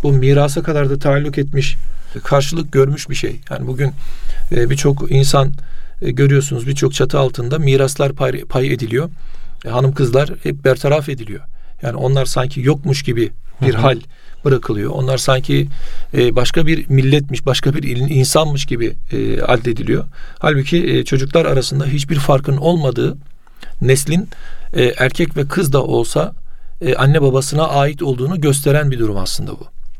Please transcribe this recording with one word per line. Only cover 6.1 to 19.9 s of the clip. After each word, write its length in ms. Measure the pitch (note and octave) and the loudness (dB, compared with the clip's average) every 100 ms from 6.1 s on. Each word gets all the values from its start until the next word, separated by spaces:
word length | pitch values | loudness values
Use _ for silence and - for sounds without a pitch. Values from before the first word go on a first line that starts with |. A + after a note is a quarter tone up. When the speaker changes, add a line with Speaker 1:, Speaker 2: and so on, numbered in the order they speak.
Speaker 1:
görüyorsunuz, 560 | B2+ C#3 C#3 C#3 B2+ B2 | 2 4 4 2 -2 -4
birçok 280 | C#3 C3+ | -2 0
çatı 240 | - B2+ D3 | 2 0 2
altında 400 | C3 - A#2+ D#3 | 0 -2 -4 0
miraslar 540 | C#3 C3+ C3+ C#3 C#3 | 2 4 2 2 -2
pay, 320 | C#3 C3 - | 0 -2 -2
pay 280 | - C3+ C#3 | -2 0 0
ediliyor. 380 | C3 A2 A#2 D#3+ - - - - - | -2 -2 -2 -2 -6 -6 -6 -6 -6
E, 40 | A2+ | -4
hanım 240 | A#2+ C3+ | 0 0
kızlar 380 | C#3 B2+ B2+ D3+ - | 2 2 2 0 -2
hep 220 | D3+ C#3 | -6 -2
bertaraf 440 | C3+ B2+ C#3+ D3+ C#3+ | 0 0 2 0 -2
ediliyor. 320 | C3+ G#2+ G2+ - - - - | -8 -10 -12 -10 -10 -10 -8
Yani 140 | C3 A#2+ | -6 -4
onlar 280 | C3 C#3 | 0 0
sanki 360 | B2+ - C3 C#3 | 0 0 -2 -2
yokmuş 420 | B2+ D3 - C#3 | 0 0 0 -2
gibi 300 | - A#2 A2+ - - - | -2 -2 -2 -4 -10 -2
bir 120 | B2+ | 0
Speaker 2:
Hı 40 | A2 | 2
hı. 40 | |
Speaker 1:
hal 180 | C3+ A#2+ - - - - | 2 0 -4 -16 -14 -6
bırakılıyor. 460 | D3 C3 - G#2+ A2+ | 0 0 0 -4 -4
Onlar 280 | C#3+ C3 C3 | -2 -2 0
sanki, 500 | - C3 C3 C#3 C#3+ - - - - | 0 0 2 0 0 0 0 0 0
e, 220 | - B2 A#2+ | 2 2 4
başka 300 | A#2+ - D#3 | 4 4 4
bir 220 | D#3+ - | 4 2
milletmiş, 580 | C3+ C3 D3 C#3 B2 - | 2 4 2 0 -2 0
başka 280 | C3 C#3 | 0 0
bir 80 | D3 | 0
il-, 280 | C#3+ B2 C#3 | -2 -2 0
insanmış 560 | C#3+ B2+ D#3 D#3 C#3+ - | 2 2 2 0 0 -2
gibi, 300 | A#2+ A2+ - - | -2 -2 -2 -4
e, 300 | A#2+ A2+ A2+ | -2 0 0
addediliyor. 600 | A#2+ A#2+ B2 A2 G#2+ | 2 2 0 -2 0